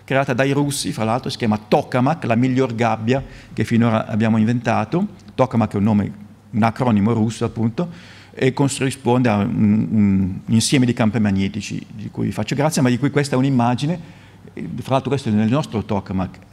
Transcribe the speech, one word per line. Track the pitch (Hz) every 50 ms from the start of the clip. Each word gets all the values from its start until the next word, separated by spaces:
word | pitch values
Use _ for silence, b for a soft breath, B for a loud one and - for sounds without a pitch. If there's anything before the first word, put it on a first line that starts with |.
| B
creata | - 135 135 139 135 127
dai | 113 135 139 139
russi, | 143 147 143 135 - - 92 -
fra | - 110
l'altro, | 110 113 127 - -
si | - -
chiama | 123 110 107
Tokamak, | 104 - - - - - - - 127 123 135 160 165 -
la | 117 117
miglior | 117 127 131 127 127 131 123 117
gabbia | 107 120 113 113 110 113 113 127 135 135 B B B B B B
che | - 113
finora | - 120 110 117 117 110 110 -
abbiamo | - - 104 113 110 110
inventato. | 113 110 110 120 123 117 120 110 104 110 - - 170 202 208 - - - - -
Tokamak | - 131 123 - 120 107 104 -
è |
un | 104 98
nome, | 110 110 104 98 - - - - - - - - -
un | - 104 110
acronimo | 113 110 - 135 123 110 101 98 110 117
russo, | 113 107 117 113 - 117
appunto, | 113 - 117 110 117 113 - 175 170 B B B B B B B B B
e | - - 131 123
corrisponde | 135 143 135 - - 131 135 127 - - 120 120 127 131 120
a | 104
un, | 104 101 98 - 107 110 104 104 107 113 -
un | - 110 104 101 98 95 98 92 95 - - -
insieme | 117 113 110 - - 139 127
di | 120 120
campi | - 120 107 101 120
magnetici | 107 104 98 95 98 98 101 92 - - - - - -
di | - 110 101 -
cui | - - 113
vi | 110 98
faccio | - 107 - 156
grazie, | 135 143 156 156 - 139
ma | 123
di | 123 117
cui | 135 143
questa | 143 151 143 139 -
è | 127
un'immagine. | 131 139 139 123 117 120 123 117 147 151 - B B B B B B B B B B - -
Fra | - - - - - - - 127
l'altro | 135 135 131
questo | 127 135 - 120
è | 107
nel | 104 110 110
nostro | 117 147 151 - - 107 95
Tokamak, | - 107 98 95 - 98 95 92 85 - - - -